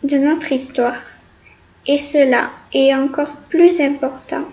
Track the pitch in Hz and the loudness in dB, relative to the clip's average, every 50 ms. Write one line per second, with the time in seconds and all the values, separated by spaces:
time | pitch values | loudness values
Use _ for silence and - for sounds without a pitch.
0 | - 277 285 277 269 294 320 320 - - 277 254 - - - - 240 240 240 - | -2 0 0 2 2 2 0 0 -2 -4 -4 -4 -4 -6 -4 -2 -2 -2 -2 -6
1 | - - - - _ _ _ _ _ - - _ _ _ _ _ _ - 285 285 | -14 -18 -20 -20 _ _ _ _ _ -20 -20 _ _ _ _ _ _ -2 -2 -2
2 | 285 - - 302 285 262 247 240 - - - - - - - 269 269 269 269 269 | -2 -2 2 2 4 4 4 0 0 -4 -8 -16 -20 -6 0 2 2 4 4 2
3 | 269 277 - - 294 294 - - - - - 330 339 349 349 - 294 277 285 - | 0 -2 -2 -4 -6 -6 -6 -16 -20 -4 2 4 6 6 6 4 0 -2 -2 -2
4 | - 302 - - - - - 269 285 359 | -4 -6 -6 -8 -14 -10 -8 -8 -8 -10